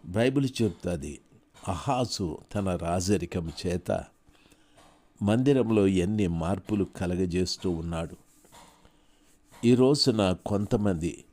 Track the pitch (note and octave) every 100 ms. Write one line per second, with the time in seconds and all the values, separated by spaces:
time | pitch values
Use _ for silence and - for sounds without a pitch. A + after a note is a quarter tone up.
0 | - F#2+ B2+ C3+ C3+ - A2 E2+ F2+ E2+
1 | D2 C#2 _ _ _ - - D#2+ C#3+ B2+
2 | B2 - F2+ - - G#2 G2 F2 E2+ F2+
3 | F2 G2 E2+ F#2 E2 - F2+ F2+ - G1+
4 | - _ _ _ _ _ _ _ - _
5 | _ _ G2+ A2+ C3 C3+ A2 A2 G2 F#2
6 | F2+ G#2+ F#2 E2 E2 G2 - G#2 F2+ -
7 | F2+ F2+ F#2 F2 F2 - F#2+ E2 E2+ E2
8 | E2 - _ _ _ - - _ _ _
9 | _ _ _ _ _ - A#2 B2 B2+ D3
10 | C#3 A2 G2 F2+ - G2+ G#2 A2+ G#2 F2
11 | E2 - -